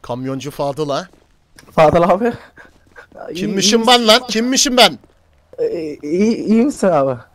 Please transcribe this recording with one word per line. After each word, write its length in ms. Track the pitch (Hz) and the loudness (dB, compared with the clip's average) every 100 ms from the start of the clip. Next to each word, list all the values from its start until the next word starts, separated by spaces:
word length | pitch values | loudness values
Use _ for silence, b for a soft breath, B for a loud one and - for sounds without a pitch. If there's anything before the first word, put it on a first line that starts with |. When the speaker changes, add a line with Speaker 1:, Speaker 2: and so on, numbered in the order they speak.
Speaker 1:
Kamyoncu 500 | - 123 131 135 135 | -10 -10 -8 -8 -10
Fadıl 380 | - 143 135 151 | -6 -6 -4 -6
ha? 180 | 139 180 _ _ _ _ - - | -6 -8 _ _ _ _ -20 -8
Speaker 2:
Fadıl 300 | - 156 165 | 2 4 4
abi. 320 | 170 185 233 240 - - - _ _ - B - - 156 | 2 2 0 -4 -16 -20 -20 _ _ -20 B -20 -14 -8
Speaker 1:
Kimmişim 460 | 202 196 190 233 | -4 -2 0 2
Speaker 2:
İyi, 60 | 226 | 4
Speaker 1:
ben 120 | 240 | 2
Speaker 2:
iyi 80 | 226 | 4
Speaker 1:
lan? 140 | 226 | 2
Speaker 2:
misin? 60 | 247 | 2
Speaker 1:
Kimmişim 440 | 220 240 269 285 254 | -4 -2 0 0 2
ben? 220 | 240 277 _ _ _ _ _ - | 2 2 _ _ _ _ _ -6
Speaker 2:
Ee, 380 | 156 170 156 147 | -4 -4 -8 -10
iyi, 320 | 147 170 214 220 143 | -6 0 0 0 0
iyi 160 | 220 262 | 2 2
misin 220 | - 196 | 0 0
abi? 340 | 160 135 120 - | 2 0 -4 -10